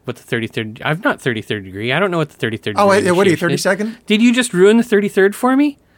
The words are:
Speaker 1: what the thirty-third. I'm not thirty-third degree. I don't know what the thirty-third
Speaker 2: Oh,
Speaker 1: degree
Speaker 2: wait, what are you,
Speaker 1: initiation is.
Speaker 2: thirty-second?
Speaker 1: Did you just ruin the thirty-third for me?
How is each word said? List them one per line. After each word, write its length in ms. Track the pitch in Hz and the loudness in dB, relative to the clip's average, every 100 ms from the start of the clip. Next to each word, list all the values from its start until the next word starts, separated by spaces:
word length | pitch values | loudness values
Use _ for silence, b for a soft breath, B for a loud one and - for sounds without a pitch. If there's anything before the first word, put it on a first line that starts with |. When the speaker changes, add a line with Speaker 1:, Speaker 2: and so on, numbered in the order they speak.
| - | -12
Speaker 1:
what 120 | 117 | -12
the 60 | |
thirty-third. 580 | - 120 113 - 110 107 | -6 -6 -4 -6 -8 -6
I'm 160 | 135 160 | -4 -2
not 200 | 277 - | -2 -2
thirty-third 420 | 135 110 - 107 | -4 -4 -6 -8
degree. 300 | 95 92 113 | -8 -8 -4
I 60 | 143 | -2
don't 120 | 196 | -2
know 60 | 175 | -2
what 120 | 151 | -4
the 60 | - | -4
thirty-third 400 | 117 110 202 208 | -6 -4 -6 0
Speaker 2:
Oh, 120 | 202 | 2
Speaker 1:
degree 160 | 196 185 | 4 2
Speaker 2:
wait, 80 | 175 | 2
what 100 | 196 | 2
are 20 | |
you, 40 | 160 | 2
Speaker 1:
initiation 160 | 175 | -2
is. 120 | - | -2
Speaker 2:
thirty-second? 340 | 185 190 214 226 - | -2 -2 -4 -8 -2
Speaker 1:
Did 160 | 208 | 2
you 120 | 240 | 4
just 200 | 240 240 | 2 -2
ruin 220 | 175 196 226 | 2 4 4
the 60 | |
thirty-third 520 | 233 202 202 - 196 - | 2 0 0 0 -2 0
for 200 | 247 262 | -2 2
me? 220 | 294 285 b | 0 -2 b